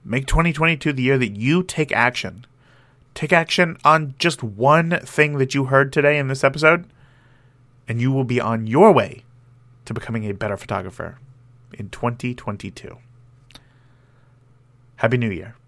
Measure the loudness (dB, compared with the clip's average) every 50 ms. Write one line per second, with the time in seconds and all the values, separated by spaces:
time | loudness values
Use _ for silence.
0 | _ -4 -4 -4 -2 0 0 2 2 0 0 0 0 0 0 0 -2 -2 -2 0
1 | 2 2 2 2 2 -2 -2 -4 0 0 2 0 0 -2 -4 -4 -2 0 0 2
2 | 2 0 0 -2 -10 -10 -12 -14 -20 _ _ _ _ _ _ _ _ _ _ _
3 | _ _ _ -10 -2 2 2 2 2 0 0 0 0 0 0 0 4 4 4 4
4 | 2 -4 -6 _ -2 -2 -2 -2 -8 -10 -6 0 2 4 4 4 4 0 -2 -4
5 | -4 -6 0 2 2 2 2 -2 -2 0 0 -2 -2 2 4 2 2 4 0 2
6 | 2 4 2 2 -2 -4 -4 0 0 0 0 4 4 4 4 4 -2 _ _ _
7 | -20 _ _ _ _ _ _ _ _ _ _ _ _ _ _ _ _ -8 -4 -2
8 | 0 0 0 0 0 0 -2 -2 0 -2 -2 -4 -4 0 4 6 6 8 6 6
9 | 2 0 -8 -18 _ _ _ _ _ _ _ _ _ _ _ _ _ -10 -10 -10
10 | -8 -8 -8 -6 -6 -6 -6 -6 -6 -6 -6 -8 -6 -6 -6 -6 -6 -8 -12 -12
11 | -14 -14 -14 -18 -20 -20 -20 -20 _ _ _ _ _ -20 -16 -16 -14 -14 -10 -6
12 | -6 -6 -6 -4 -8 -8 -8 -8 -10 -10 -10 -10 -12 -16 -16 -16 -18 -18 -20 -20
13 | _ _ _ _ -20 _ _ _ _ _ -20 -20 _ _ _ _ _ _ _ _
14 | _ _ _ _ _ _ _ _ _ _ _ _ _ _ _ _ _ _ _ 0
15 | 0 2 2 0 0 -4 -4 -8 -10 -14 -20 _ _